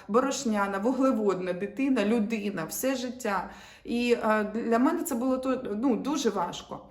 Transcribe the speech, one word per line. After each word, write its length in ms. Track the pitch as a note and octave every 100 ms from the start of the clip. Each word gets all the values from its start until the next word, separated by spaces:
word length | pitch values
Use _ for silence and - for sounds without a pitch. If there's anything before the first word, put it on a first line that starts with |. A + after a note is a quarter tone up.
| -
борошняна, 720 | A3+ C4+ C4+ A3+ G#3 G3 G3
вуглеводна 760 | A3+ B3+ C4+ A3 G3+ F3+ F3+
дитина, 520 | F3+ G3+ A#3 C#4 B3 G3+
людина, 600 | A#3 G3+ A3 G3+ F#3 D#3+
все 260 | - C4 C4
життя. 540 | B3 A#3 G#3 F#3 - - - -
І, 340 | - A#3 A#3+ A#3
е, 200 | A3 G#3+
для 360 | G3+ A3 A#3 A#3
мене 240 | C#4+ F4
це 120 | - A#3+
було 220 | C4 B3+
то, 260 | C4 B3+ G3 G#3
ну, 140 | C4 G3+
дуже 340 | B3+ D4+ A3+
важко. 500 | F#3+ F3 - - - -